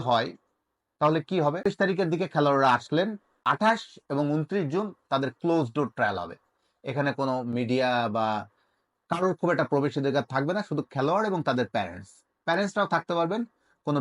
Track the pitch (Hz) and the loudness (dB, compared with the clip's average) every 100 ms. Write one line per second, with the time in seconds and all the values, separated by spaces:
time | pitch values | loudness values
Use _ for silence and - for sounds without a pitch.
0 | 123 117 135 - _ _ _ _ _ - | 2 2 0 -8 _ _ _ _ _ 0
1 | 151 160 - 185 147 165 196 - 190 185 | 2 2 0 0 2 0 -2 0 0 0
2 | 180 165 185 160 147 139 135 120 - 151 | 0 -2 -2 0 2 4 4 4 2 0
3 | 202 214 _ _ 123 143 214 226 - - | 0 -4 _ _ -2 2 2 2 -2 -16
4 | - 139 147 156 151 202 151 170 208 - | -6 -2 0 0 0 -2 -2 -2 -4 -8
5 | - 135 135 - 175 165 123 131 135 - | -4 -2 -2 -2 0 0 0 -2 -4 0
6 | 110 95 85 - _ _ _ _ 135 131 | -2 -2 -6 -12 _ _ _ _ -6 -2
7 | 143 131 135 127 120 120 117 127 127 123 | -2 0 -2 -2 -2 -2 0 2 2 2
8 | 117 110 110 107 101 _ _ _ _ _ | 0 0 0 -2 -6 _ _ _ _ _
9 | - 170 185 180 170 165 151 143 143 147 | -8 -2 0 0 0 0 2 0 0 0
10 | 139 139 123 135 143 196 202 147 - 139 | 0 0 -2 -2 -2 -2 -4 -4 -4 -2
11 | 139 190 214 185 143 123 117 113 92 90 | 0 0 0 -2 0 0 0 -2 -4 -8
12 | 98 - _ _ - 170 202 208 196 170 | -18 -20 _ _ -2 0 0 -2 0 0
13 | - 170 165 214 233 _ _ _ - 143 | -2 -2 0 -2 -6 _ _ _ -2 -2